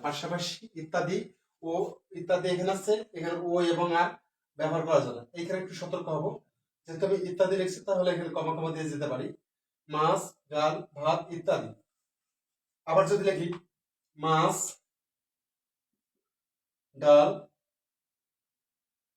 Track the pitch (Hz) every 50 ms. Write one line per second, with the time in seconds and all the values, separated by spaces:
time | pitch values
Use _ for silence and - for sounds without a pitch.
0 | - 147 143 - - 170 175 170 - - - - - - - 165 156 - - 175
1 | 175 175 190 220 - - - _ _ _ _ _ 165 165 165 180 202 - - -
2 | _ _ - 170 170 - 185 180 180 185 180 175 180 190 196 190 - 208 214 214
3 | 226 - - 170 160 170 175 175 180 175 170 180 175 170 170 165 175 170 170 165
4 | 170 170 - - _ _ _ _ _ _ _ - 151 160 165 165 160 160 160 139
5 | 127 123 123 117 117 - - 170 170 175 185 185 185 - 165 - 175 160 185 175
6 | 160 165 156 147 156 190 180 - - _ _ _ _ _ _ _ _ - 160 160
7 | 196 196 196 180 170 180 180 - 190 180 190 190 185 185 - - - 202 190 180
8 | 180 180 170 170 170 160 156 160 160 156 160 160 160 160 151 156 160 151 143 143
9 | 147 139 147 - - - - - _ _ _ _ _ _ _ _ _ - 139 151
10 | 156 165 190 190 - - - _ _ _ 151 147 151 156 156 - - - _ 143
11 | 147 156 170 - 165 - 170 165 - - - - - 113 - - _ _ _ _
12 | _ _ _ _ _ _ _ _ _ _ _ _ _ _ _ _ _ - 160 185
13 | 190 - 202 196 185 196 185 - 170 175 175 175 - _ _ _ _ _ _ _
14 | _ _ _ 147 147 160 160 160 160 185 190 - - - - - _ _ _ _
15 | _ _ _ _ _ _ _ _ _ _ _ _ _ _ _ _ _ _ _ _
16 | _ _ _ _ _ _ _ _ _ _ _ _ _ _ _ _ _ _ _ 139
17 | 151 147 147 147 147 - - - - - _ _ _ _ _ _ _ _ _ _
18 | _ _ _ _ _ _ _ _ _ _ _ _ _ _ _ _ _ _ _ _
19 | _ _ _